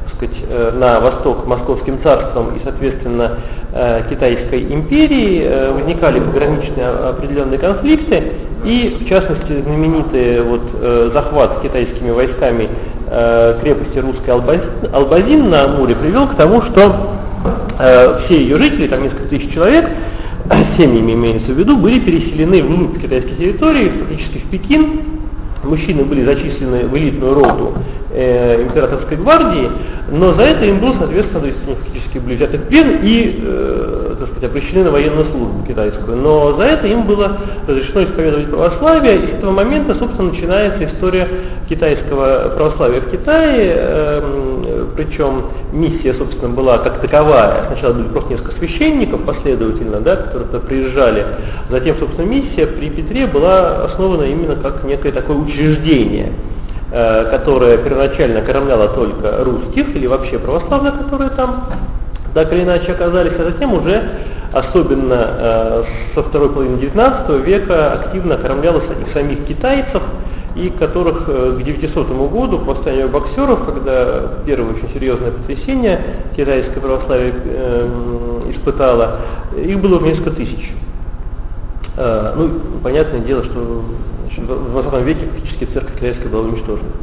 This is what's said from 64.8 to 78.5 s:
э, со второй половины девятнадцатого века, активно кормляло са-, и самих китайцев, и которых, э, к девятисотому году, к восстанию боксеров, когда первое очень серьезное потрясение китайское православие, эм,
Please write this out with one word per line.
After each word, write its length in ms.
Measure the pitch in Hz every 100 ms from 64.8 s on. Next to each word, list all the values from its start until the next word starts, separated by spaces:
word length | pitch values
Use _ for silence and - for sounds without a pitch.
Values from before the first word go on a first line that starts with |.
| 143 139 131
э, 680 | 123 113 113 117 113 113 113 117 - -
со 80 | 156
второй 280 | 147 151 143
половины 280 | 143 131 123
девятнадцатого 600 | 139 208 262 - - 139
века, 540 | 139 196 - 170 147
активно 440 | - - 190 175 139
кормляло 440 | 170 139 160 165
са-, 280 | - - -
и 40 |
самих 340 | 147 143 143 -
китайцев, 560 | - 254 277 254 190 - - - - -
и 160 | - 180 175
которых, 460 | 151 175 170 165 156
э, 300 | 135 127 123
к 40 |
девятисотому 640 | 131 147 156 165 131 131 143
году, 300 | 214 254 175
к 80 | -
восстанию 420 | 139 - 135 131
боксеров, 560 | 143 - - 277 226 143
когда 560 | 139 135 131 123 127 131 - 147
первое 280 | 131 113
очень 180 | 113 -
серьезное 380 | 131 131 120 120
потрясение 680 | - - 139 - 269 226 175 - - - -
китайское 440 | 139 135 127 139
православие, 520 | 135 131 131 127 123 127
эм, 1080 | 127 131 127 120 120 120 120 120 120 120 117